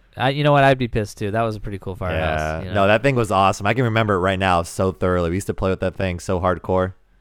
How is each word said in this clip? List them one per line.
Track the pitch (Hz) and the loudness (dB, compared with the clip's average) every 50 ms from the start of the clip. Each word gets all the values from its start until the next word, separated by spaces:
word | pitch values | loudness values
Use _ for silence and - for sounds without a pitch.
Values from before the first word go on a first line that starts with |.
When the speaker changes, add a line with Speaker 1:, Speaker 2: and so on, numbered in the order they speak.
| _ _ _ | _ _ _
Speaker 1:
I, | - 117 135 | -4 -2 -2
you | 139 147 147 | 0 2 2
know | 147 | 4
what? | 143 143 | 4 6
I'd | 135 135 135 131 | 6 4 4 2
be | 127 113 | 0 -2
pissed | - 113 104 98 - - | -2 -2 -4 -4 -6 -6
too. | 110 101 | -6 -4
That | 98 110 | -2 -2
was | 117 113 107 | -2 -2 -4
a | 104 | -6
pretty | 104 110 101 95 | -8 -10 -10 -10
cool | - 95 90 | -10 -10 -8
firehouse, | - 95 90 80 80 78 78 78 78 | -6 -6 -4 -2 -2 -2 -2 -2 -2
Speaker 2:
Yeah. | 78 78 78 80 | -2 -4 -4 -6
Speaker 1:
you | 85 90 | -6 -4
know? | 92 | -2
Speaker 2:
No, | 98 98 | 0 2
that | 101 107 113 | 2 2 2
thing | 117 139 135 | 2 2 2
was | 120 113 98 | 0 0 2
awesome. | 101 95 98 95 - - 101 | 2 4 4 4 2 0 -2
I | 101 113 | 0 0
can | 123 127 | 0 0
remember | 113 107 113 113 104 101 | 0 2 2 2 2 2
it | 90 | 2
right | 87 95 95 92 | 2 0 0 2
now | 98 95 90 85 | 2 2 2 2
so | 85 - - - 98 95 | 0 -2 -2 -2 0 0
thoroughly. | 90 - 95 92 90 87 87 82 | 0 0 0 0 2 2 0 0
We | 87 | -2
used | 98 - - | -2 -4 -6
to | 98 | -4
play | - 104 95 | -2 -2 -2
with | 95 - | -2 -2
that | 98 92 82 | -4 -4 -4
thing | - 98 92 90 82 | -4 -4 -4 -4 -6
so | - - 95 87 | -4 -4 -2 0
hardcore. | 90 92 90 78 - - 92 92 92 95 - _ _ _ _ _ | 0 0 -2 -2 -2 -2 0 0 0 -2 -4 _ _ _ _ _